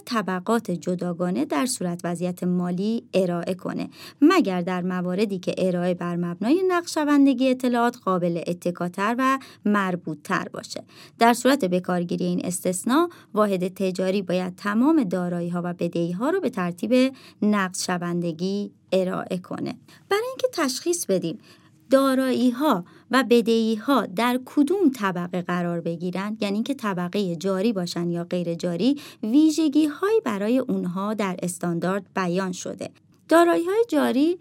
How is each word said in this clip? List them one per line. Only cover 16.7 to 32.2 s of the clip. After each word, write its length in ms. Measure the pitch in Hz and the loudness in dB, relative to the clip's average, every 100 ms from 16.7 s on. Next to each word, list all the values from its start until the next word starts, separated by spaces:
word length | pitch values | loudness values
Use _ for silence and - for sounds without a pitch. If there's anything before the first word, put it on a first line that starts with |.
| 170 220 254 262 262 - - | -4 0 2 2 -2 -14 -2
نقشبندگی 1300 | 208 208 185 185 - 180 175 175 170 156 185 202 202 _ - | 0 2 0 -4 -4 -4 -2 -2 -2 -4 -4 -4 -6 _ -2
ارائه 460 | 190 185 170 - 180 | 0 0 -4 -6 -6
کنه. 400 | 185 - 143 - - - - | -6 -8 -8 -8 -16 -12 -2
برای 180 | 403 494 | -2 -2
اینکه 200 | 523 508 | -4 -4
تشخیص 520 | 415 277 262 339 339 - | 0 -2 -2 -2 -2 0
بدیم 320 | 185 165 - - - _ _ - | -2 -2 -8 -14 -20 _ _ 2
دارایی‌ها 960 | 262 269 262 262 247 247 240 302 190 - - - | 4 4 2 0 2 2 2 2 0 -2 -16 0
و 120 | 254 220 | 2 4
بدهی‌ها 760 | 240 220 226 220 220 277 262 190 | 4 4 2 2 -2 0 0 0
در 340 | 185 247 254 254 | 0 0 0 -2
کدوم 440 | - 294 392 330 - | 2 2 4 2 2
طبقه 460 | 196 175 175 185 | -2 -2 -4 -4
قرار 400 | 180 180 175 170 | -2 -2 -2 -2
بگیرن، 560 | 165 170 180 180 208 220 | -4 -4 -4 -4 -6 -4
یعنی 140 | 202 | -2
اینکه 200 | 202 247 | -2 -2
طبقه 600 | 269 214 180 175 202 185 165 | -4 -4 -2 -2 -2 -2 -2
جاری 380 | 190 185 226 | -2 0 0
باشن 360 | 196 175 175 175 | 0 -4 -4 -2
یا 140 | 170 | -4
غیر 300 | 170 180 170 | -4 -4 -4
جاری، 480 | 170 175 170 240 285 - - | -4 -4 0 0 0 -4 -8
ویژگی‌هایی 960 | 214 277 311 302 320 294 302 294 392 440 262 | 2 4 4 4 2 2 0 0 2 2 0
برای 320 | 202 208 254 | -2 0 0
اونها 560 | - 190 180 180 202 | 0 -2 -2 -4 -4
در 220 | 220 196 180 | -2 -4 -4
استاندارد 640 | 180 - 175 170 175 196 190 | -6 -4 -4 -2 -2 -4 -4
بیان 360 | 196 | -4